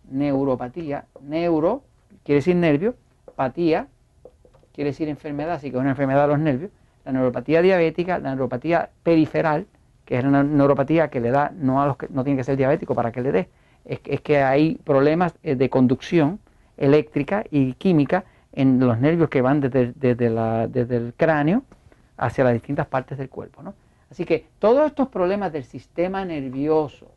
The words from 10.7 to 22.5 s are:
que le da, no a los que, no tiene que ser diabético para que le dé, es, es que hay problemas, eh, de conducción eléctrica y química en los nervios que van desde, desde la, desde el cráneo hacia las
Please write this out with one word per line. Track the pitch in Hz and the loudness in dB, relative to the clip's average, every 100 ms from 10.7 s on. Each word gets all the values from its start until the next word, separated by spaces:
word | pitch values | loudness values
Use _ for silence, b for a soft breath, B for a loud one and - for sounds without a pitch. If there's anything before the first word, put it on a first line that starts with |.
| 135 135 160 151 | 4 2 2 2
que | 131 | -2
le | 117 | 0
da, | 139 147 | 0 0
no | 185 135 131 | -2 0 2
a | 143 | 0
los | - | -2
que, | - | -6
no | 135 | -4
tiene | 135 135 | -2 -2
que | |
ser | 127 139 | -2 0
diabético | 131 156 - 123 | 0 0 -2 -2
para | 117 | -2
que | 123 | -4
le | 127 | -2
dé, | 180 180 b b b | -2 -4 b b b
es, | - 131 - | -12 -10 -6
es | 139 | -8
que | - 147 | 0 2
hay | 135 139 156 - | 2 2 2 -2
problemas, | - 135 143 160 175 - | 0 4 4 2 -2 -4
eh, | 165 131 | -6 -2
de | 131 | 0
conducción | 135 127 131 - 175 147 208 _ b b - | 2 2 2 0 0 0 -2 _ b b -2
eléctrica | 143 151 147 147 143 202 - | 2 4 2 -6 -2 -4 -2
y | 147 131 | -2 -2
química | 123 196 165 135 180 b b b | 0 2 2 2 -2 b b b
en | - 135 127 | 0 2 4
los | 127 113 | 2 2
nervios | 143 170 156 | 2 2 0
que | 143 | 2
van | 123 147 | 2 2
desde, | 139 131 120 - | 0 0 0 0
desde | 123 120 120 | -2 2 0
la, | 113 113 113 113 | 0 0 -2 -2
desde | 117 120 123 | -4 -2 -4
el | 120 - | -4 -2
cráneo | 160 151 147 220 - b b b b - | 0 2 2 0 -4 b b b b -6
hacia | 120 - | -6 0
las | 127 | 0